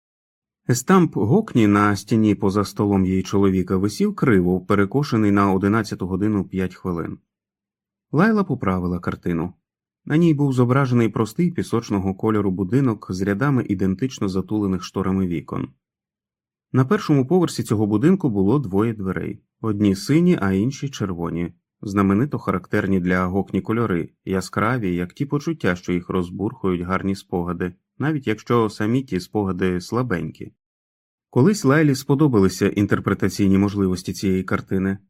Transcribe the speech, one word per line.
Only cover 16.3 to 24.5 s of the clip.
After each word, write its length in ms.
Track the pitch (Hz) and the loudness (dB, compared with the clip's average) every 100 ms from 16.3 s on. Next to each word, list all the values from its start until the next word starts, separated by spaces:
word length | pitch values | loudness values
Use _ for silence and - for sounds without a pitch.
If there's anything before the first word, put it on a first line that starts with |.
| _ _ _ - | _ _ _ -2
На 120 | 127 | 0
першому 420 | 131 208 - 143 127 | 2 0 2 2 4
поверсі 360 | 180 160 - | 2 2 -2
цього 240 | - 107 104 | -2 0 2
будинку 440 | 107 156 196 143 | 2 2 2 0
було 280 | 101 98 143 | 2 2 2
двоє 360 | 107 95 117 | 0 0 0
дверей. 480 | 104 95 85 82 - _ - | -2 -6 -4 -6 -10 _ -8
Одні 340 | 113 101 101 | -6 2 2
сині, 440 | 95 - 156 180 170 | 2 0 2 4 2
а 120 | 95 | 2
інші 360 | 95 123 143 143 | 0 0 -4 -10
червоні. 640 | - 98 85 85 82 85 _ _ _ | -6 -6 -4 -6 -4 -6 _ _ _
Знаменито 560 | 101 101 98 101 143 120 | -4 2 2 2 0 -4
характерні 600 | - 92 - 104 98 95 | -4 -4 -2 -2 0 0
для 260 | 90 92 92 | 0 0 0
Гокні 340 | 98 - 95 | -2 -2 -4
кольори, 500 | 101 113 110 87 76 _ | -2 -4 0 -2 -4 _
яскраві, 680 | - 95 - | -6 -6 -4